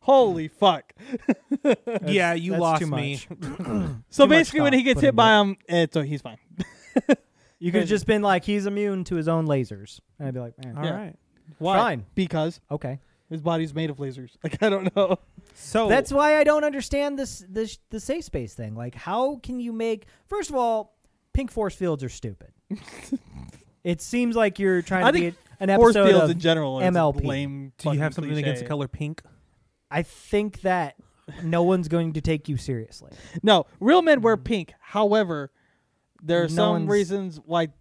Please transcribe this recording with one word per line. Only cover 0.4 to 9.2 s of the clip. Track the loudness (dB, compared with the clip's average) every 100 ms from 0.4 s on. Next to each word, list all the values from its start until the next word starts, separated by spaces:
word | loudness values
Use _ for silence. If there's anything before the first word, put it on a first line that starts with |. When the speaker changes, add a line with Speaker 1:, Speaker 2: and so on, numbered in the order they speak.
| -6
Speaker 1:
fuck. | _ 2 2 -6 -20 -12 -8 -2
<laughs> | -2 _ -2
Speaker 2:
That's, | 0 0 -2 -6 0
Speaker 3:
Yeah, | 0 2
you | 0 -2
Speaker 2:
that's | 0
Speaker 3:
lost | 0 0
Speaker 2:
too | 0
Speaker 3:
me. | -4 -4 -8 -12
Speaker 2:
much. | -14 -12 -10 -6 -4 -4 -8
<clears throat> | -12
Speaker 1:
So | 4 8
Speaker 2:
Too |
much | 8
Speaker 1:
basically, | 4 2
when | 2
he | 2
Speaker 2:
thought | 2
Speaker 1:
gets | 2
Speaker 2:
put |
Speaker 1:
hit | 4
Speaker 2:
into | 6
Speaker 1:
by | 6 6
Speaker 2:
it. |
Speaker 1:
him, | 4 -2 -2
it's, | 0 0
so | -2
he's | -4 -8
fine. | -10 -20 _ -10 -10 -10 -4 -4 0
<laughs> | -2 _ _ _ _
Speaker 2:
You | -2
could | 0
have | 0
Speaker 1:
Crazy. |
Speaker 2:
just | -2 0
been | 0
like, | 2 0
"He's | 0 -2 -2
immune | -4 -4 -4 -4
to |
his | -4